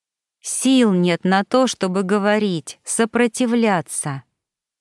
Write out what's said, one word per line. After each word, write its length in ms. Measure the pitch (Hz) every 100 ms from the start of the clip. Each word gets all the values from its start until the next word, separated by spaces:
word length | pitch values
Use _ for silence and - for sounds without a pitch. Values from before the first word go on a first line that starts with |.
| _ _ _ _
Сил 520 | - - 262 262 220
нет 300 | 180 175 170
на 200 | 185 196
то, 240 | - 254 254
чтобы 360 | - 185 185
говорить, 760 | 180 208 202 214 208 165 - -
сопротивляться. 1400 | - - 226 - 240 - 240 233 226 175 - - 151 135 - _ _ _ _ _